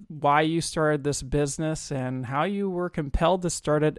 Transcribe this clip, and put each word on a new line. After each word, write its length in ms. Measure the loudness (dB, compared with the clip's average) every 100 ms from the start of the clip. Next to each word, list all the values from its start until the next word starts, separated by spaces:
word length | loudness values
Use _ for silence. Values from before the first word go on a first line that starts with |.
| -10
why 360 | -2 4 4
you 180 | 4 0
started 420 | -2 2 2 2
this 180 | 0 -4
business 720 | -2 0 0 -2 -4 -4 -6
and 340 | -6 -4 -4
how 200 | -4 -2
you 260 | -2 -2 -2
were 180 | -2 -4
compelled 540 | -4 -2 2 4 4
to 80 | 0
start 320 | -2 2 2
it 160 | 2